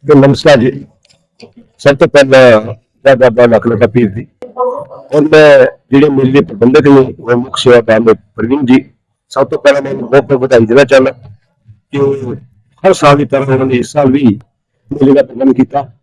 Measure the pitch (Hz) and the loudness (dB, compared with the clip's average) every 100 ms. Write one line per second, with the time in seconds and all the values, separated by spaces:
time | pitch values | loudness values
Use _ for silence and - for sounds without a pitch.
0 | - 147 135 131 160 139 127 139 - _ | 2 2 2 0 0 2 0 -6 -18 _
1 | _ _ _ _ - _ _ _ 143 143 | _ _ _ _ -20 _ _ _ -2 0
2 | 170 143 135 131 127 107 110 110 _ _ | 0 2 2 4 4 2 -2 -16 _ _
3 | 135 127 127 226 - 113 120 113 117 123 | 0 2 2 2 2 2 -2 -2 -2 0
4 | 110 101 - _ - - 247 - - - | -2 -4 -14 _ -20 -8 -8 -8 -14 -20
5 | - 151 151 156 151 139 127 - _ 139 | -4 -2 2 4 4 4 2 -2 _ 0
6 | 147 135 131 139 - 104 117 147 139 139 | 2 0 0 0 -2 -2 0 2 4 2
7 | 131 - 113 120 127 - 127 120 113 110 | 2 -6 -4 -4 -4 -4 2 2 2 0
8 | 113 107 _ - 110 139 127 131 - _ | 2 -2 _ -12 -6 -4 0 -2 -2 _
9 | _ _ _ - 139 151 143 139 139 135 | _ _ _ -6 -6 -2 -2 -2 -4 -10
10 | 117 135 135 135 127 127 110 123 139 139 | -2 -2 0 -4 0 0 2 2 2 2
11 | 131 131 - - _ _ _ 104 _ 139 | 0 -6 -20 -20 _ _ _ _ _ -4
12 | 139 139 127 123 _ _ _ _ 190 180 | -4 -4 -10 -14 _ _ _ _ -6 -2
13 | 147 143 143 139 135 135 131 123 120 151 | 0 0 -2 -6 -4 -4 -4 -6 -6 -4
14 | 135 135 127 101 _ _ _ _ _ 139 | -2 0 -2 -4 _ _ _ _ _ -4
15 | 135 143 - 113 135 123 131 143 135 _ | 0 0 -2 -4 -2 -2 -2 -4 -8 _